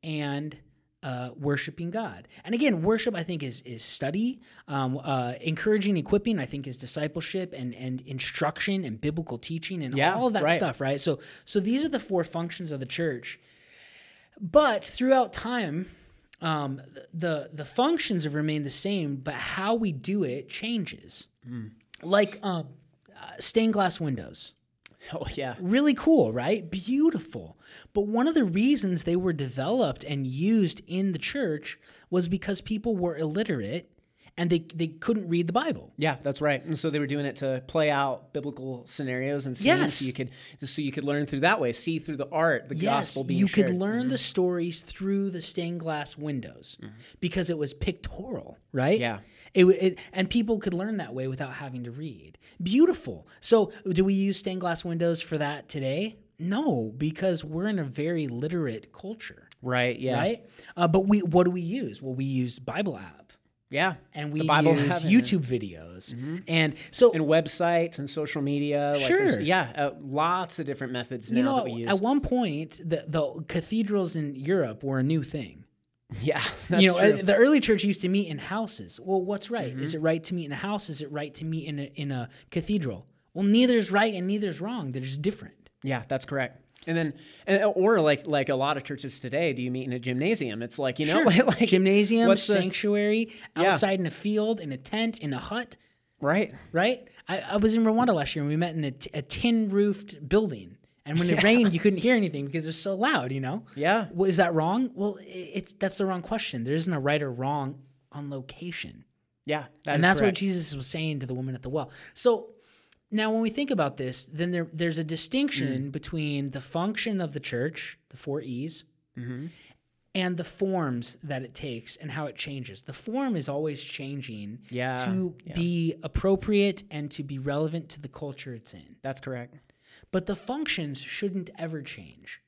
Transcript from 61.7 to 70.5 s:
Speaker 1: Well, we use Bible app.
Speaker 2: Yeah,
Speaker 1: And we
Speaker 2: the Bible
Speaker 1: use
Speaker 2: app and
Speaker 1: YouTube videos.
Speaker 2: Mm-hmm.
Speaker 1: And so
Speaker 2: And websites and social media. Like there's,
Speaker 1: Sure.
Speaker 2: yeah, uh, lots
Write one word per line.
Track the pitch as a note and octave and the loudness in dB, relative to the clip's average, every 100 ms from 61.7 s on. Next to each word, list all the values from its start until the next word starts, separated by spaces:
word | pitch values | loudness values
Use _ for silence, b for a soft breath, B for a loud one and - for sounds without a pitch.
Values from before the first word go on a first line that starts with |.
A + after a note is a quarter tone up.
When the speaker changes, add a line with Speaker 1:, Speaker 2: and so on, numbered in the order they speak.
| A#3 F#3 G2+ | -4 -4 -8
Speaker 1:
Well, | C3+ B2+ | -8 -4
we | |
use | C3+ C3 B2 A#2+ | -2 0 -2 -4
Bible | B2+ A#2+ G3+ A#2 | -8 -4 -4 -4
app. | F#2 D2+ - _ _ _ _ | -12 -18 -20 _ _ _ _
Speaker 2:
Yeah, | C3+ F3+ E3+ _ | 0 0 -2 _
Speaker 1:
And | - D3 | -10 -4
we | D3+ | -2
Speaker 2:
the | D#3+ | 4
Bible | D3 D3+ D3+ | 6 8 6
Speaker 1:
use | C#3+ | 4
Speaker 2:
app | - | 2
and | D#3+ | 6
Speaker 1:
YouTube | A3 A#3+ F#3+ B2+ | 6 6 2 2
videos. | A#2+ G#2 E2 E2 F2 - | -2 -4 -10 -14 -14 -12
Speaker 2:
Mm-hmm. | A#2+ C3+ E3 G3 | -10 -8 -8 0
Speaker 1:
And | E3 D#3 D#3 B | 2 2 -2 B
so | - B3 | 6 6
Speaker 2:
And | D#3+ | 8
websites | D3+ D#3+ D#3+ - E3+ E3+ E3 E3 | 4 4 4 0 2 4 2 -4
and | C#3 | -8
social | - D3 D#3 | -4 -4 -2
media. | C#3 C#3+ C#3+ C#3+ C#3+ D3 | -2 0 0 0 2 2
Like | C3+ | 4
there's, | F4+ G4+ | 4 4
Speaker 1:
Sure. | A2+ | 2
Speaker 2:
yeah, | G#2 F#3 C#3 A3 | 2 2 2 -2
uh, | C#3+ - | -2 -2
lots | C#3+ C#3 D#3+ F3+ F3 | -6 0 2 0 -4